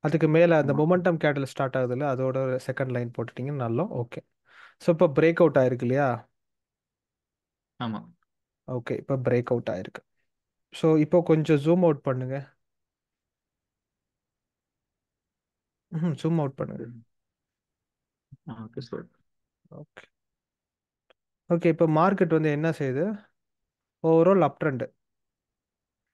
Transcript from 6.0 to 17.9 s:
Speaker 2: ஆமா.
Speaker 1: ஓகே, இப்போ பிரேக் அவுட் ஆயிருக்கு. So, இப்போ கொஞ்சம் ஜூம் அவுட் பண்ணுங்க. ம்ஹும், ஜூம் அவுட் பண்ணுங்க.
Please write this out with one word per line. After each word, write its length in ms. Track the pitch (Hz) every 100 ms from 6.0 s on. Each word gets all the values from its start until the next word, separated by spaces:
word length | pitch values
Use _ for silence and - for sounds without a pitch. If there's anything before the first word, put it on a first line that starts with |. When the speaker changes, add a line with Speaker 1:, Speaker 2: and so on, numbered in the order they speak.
| 139 117 - _ _ _ _ _ _ _ _ _ _ _ _ _ _ _
Speaker 2:
ஆமா. 200 | 120 107 - _ _ _ _ _ -
Speaker 1:
ஓகே, 260 | 127 - -
இப்போ 160 | - 135
பிரேக் 300 | 127 123 120
அவுட் 200 | 120 113
ஆயிருக்கு. 320 | 92 - - _ _ _ _ _ _ _
So, 140 | - 160 160
இப்போ 200 | 151 180
கொஞ்சம் 360 | 170 160 151 147
ஜூம் 240 | 147 175
அவுட் 180 | 175 143
பண்ணுங்க. 340 | - 127 127 139 135 _ _ _ _ _ _ _ _ _ _ _ _ _ _ _ _ _ _ _ _ _ _ _ _ _ _ _ _ _ _ _ _ _ _
ம்ஹும், 220 | 160 175 135
ஜூம் 220 | 160 165
அவுட் 180 | 139 -
பண்ணுங்க. 300 | - - - 120 _ _ _ _ _ _ _ _ _